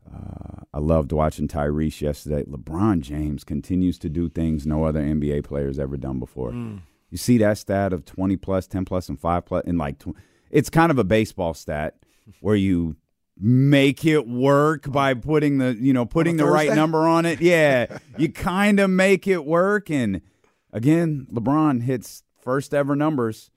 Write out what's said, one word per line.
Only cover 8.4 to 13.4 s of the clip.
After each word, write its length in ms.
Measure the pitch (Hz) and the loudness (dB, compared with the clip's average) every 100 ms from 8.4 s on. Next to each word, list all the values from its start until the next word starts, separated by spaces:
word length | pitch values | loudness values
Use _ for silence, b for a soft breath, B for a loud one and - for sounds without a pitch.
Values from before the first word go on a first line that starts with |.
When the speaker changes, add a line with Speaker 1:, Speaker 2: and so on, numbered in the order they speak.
| - 95 - | -2 -4 -4
Speaker 1:
ten 180 | 98 95 | -8 -4
plus, 240 | 92 - | -6 -6
and 100 | 71 | -6
five 260 | 85 87 - | -2 -2 -2
plus, 180 | 90 - | -6 -2
and, 100 | 87 | -4
like, 220 | 73 71 | -4 -8
tw-, 160 | - - b b b | -14 -16 b b b
it's 200 | - - | 0 0
kind 200 | 160 165 | 2 2
of 80 | 139 | 2
a 60 | |
baseball 500 | 98 110 110 - 87 | 2 2 0 -2 -6
stat 440 | 80 - 76 78 - b b b 101 | -6 -8 -6 -6 -8 b b b -10
where 160 | 92 104 | 0 2
you 400 | 98 90 85 78 _ _ _ _ | 2 0 -2 -6 _ _ _ _